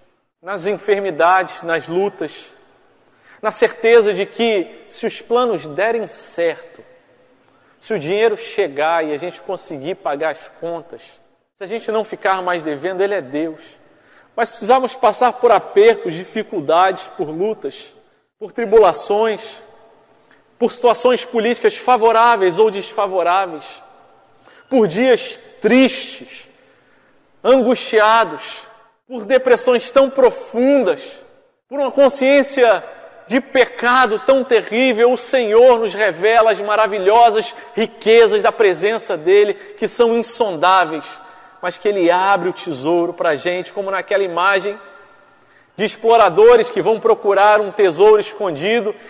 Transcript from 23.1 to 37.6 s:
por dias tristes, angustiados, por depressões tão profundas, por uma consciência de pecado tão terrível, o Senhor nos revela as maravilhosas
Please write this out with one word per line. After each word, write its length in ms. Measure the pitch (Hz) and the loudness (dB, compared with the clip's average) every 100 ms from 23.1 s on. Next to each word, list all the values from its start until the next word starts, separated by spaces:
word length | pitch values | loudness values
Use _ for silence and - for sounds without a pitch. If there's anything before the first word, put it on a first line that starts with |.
| 185 170 190 185 151 - - - _ _ _ _ _ _ _ _ | -2 0 0 -2 -10 -18 -20 -20 _ _ _ _ _ _ _ _
por 180 | 262 196 | 0 0
dias 500 | 185 262 226 - - - - | 0 2 0 -2 -16 -20 -6
tristes, 880 | 202 254 262 - - - - - - _ _ _ _ _ _ _ _ _ | 2 4 4 0 -12 -16 -20 -20 -20 _ _ _ _ _ _ _ _ _
angustiados, 1200 | 214 262 233 247 - 220 214 226 185 147 - - - _ _ _ _ | 2 2 2 0 0 2 4 4 0 -6 -14 -18 -20 _ _ _ _
por 200 | 247 202 | -12 0
depressões 680 | 254 262 233 254 240 - | 0 2 2 2 -2 0
tão 180 | 269 269 | 2 2
profundas, 1160 | 269 247 - - 226 269 285 269 - - - - _ _ _ _ | 4 2 2 -6 -2 2 2 2 -4 -8 -20 -20 _ _ _ _
por 100 | 285 | -6
uma 140 | 262 | -2
consciência 920 | 277 269 - 262 277 269 262 233 180 - - - - - | 2 2 2 2 2 2 2 2 2 -4 -20 -20 -20 -4
de 120 | 254 | -4
pecado 800 | - 262 233 - 240 254 220 208 - | 0 0 0 -2 0 2 2 0 2
tão 180 | 269 | 0
terrível, 680 | 240 220 - 226 262 220 240 | 2 0 0 0 0 2 2
o 60 | 254 | 0
Senhor 600 | - 262 214 220 254 233 | -2 -2 2 6 6 4
nos 140 | 214 | 0
revela 580 | 202 208 160 214 233 226 | -2 -2 0 2 4 2
as 80 | 196 | 0
maravilhosas 960 | 202 214 214 208 185 233 233 214 - - | -2 -2 -2 0 2 4 4 2 -4 -12